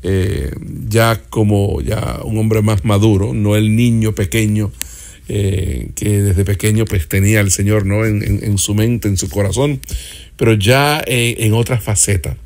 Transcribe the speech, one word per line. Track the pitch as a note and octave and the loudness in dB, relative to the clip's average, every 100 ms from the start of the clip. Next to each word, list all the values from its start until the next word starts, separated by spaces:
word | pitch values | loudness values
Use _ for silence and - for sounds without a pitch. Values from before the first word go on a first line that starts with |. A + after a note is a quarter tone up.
eh, | F2+ F#2+ F#2+ F#2+ C2+ - - - A2+ | 0 0 0 -2 -4 -6 -10 -10 -2
ya | G#2+ A2+ A2+ - | 2 2 0 -4
como | - G#2 G2+ G2 D2 | -2 2 2 0 -2
ya | C#2 G#2+ - - - | -4 -4 -4 -6 -6
un | A2 | -2
hombre | A2 A2 | 0 2
más | G#2+ G#2+ | 2 0
maduro, | - G2+ A2 G2+ G#2 | 2 2 4 4 0
no | B2 G#2 G#2+ | 0 0 2
el | A2 A2 | 2 2
niño | A#2+ A2+ A2 | 2 2 0
pequeño | G#2+ G2 A2+ G#2+ G#2 G2+ - - - - - - | -2 -2 0 0 0 -2 -6 -14 -14 -20 -20 -8
eh, | G2+ G2+ F#2+ C#2+ C2 - - | -2 0 -2 -2 -4 -8 -6
que | G2+ G2+ | 0 2
desde | G2+ F#2+ G2 | 2 2 0
pequeño, | G2 - G#2+ A2 | 0 0 0 0
pues, | G2+ - | -2 -2
tenía | G2 G2 A2 | 0 2 4
el | G2+ | 2
Señor, | F2+ G2+ G#2+ G2 | 0 2 2 2
¿no? | G#2 A2 | 0 0
en, | G#2 | 0
en, | A2 G2+ | 0 -2
en | - G2+ | 0 -2
su | - G#2 | 0 0
mente, | A2 A#2+ G#2 | 2 0 0
en | F#2+ | -2
su | F2+ | -2
corazón, | G2+ G2+ A#2+ C#3+ C#3 - - - - - - | -2 -2 0 0 -2 -6 -8 -8 -18 -20 -2
pero | A2+ | 2
ya, | A2 G2 C3 C#3+ D3+ - | 2 4 4 4 0 -2
eh, | B2 A#2+ - | -2 -2 0
en | A2+ | 0
otra | A2 A#2 B2 | 2 0 -2
faceta | G#2+ G2 - F#2 D2 C2+ | -2 -2 0 0 -2 -8